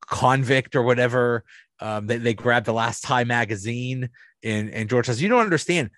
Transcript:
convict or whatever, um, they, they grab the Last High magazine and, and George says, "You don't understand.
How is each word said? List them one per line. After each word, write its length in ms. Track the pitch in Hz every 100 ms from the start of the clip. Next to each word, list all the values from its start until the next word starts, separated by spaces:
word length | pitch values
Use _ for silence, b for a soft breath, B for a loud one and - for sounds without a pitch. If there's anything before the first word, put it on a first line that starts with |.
convict 720 | - - 127 135 127 135 - 139
or 60 |
whatever, 600 | 120 123 123 123 120 117 b b b _
um, 260 | 107 107 104
they, 120 | 117
they 160 | 117
grab 300 | 110 123 120
the 100 | 113
Last 320 | 113 117 113 -
High 180 | 131
magazine 880 | 120 120 107 107 101 120 127 131 123 b b b
and, 260 | 113 107 107
and 180 | - 107
George 180 | 123 117
says, 140 | 117
"You 80 | 190
don't 120 | 240
understand. 500 | 214 160 - 180 113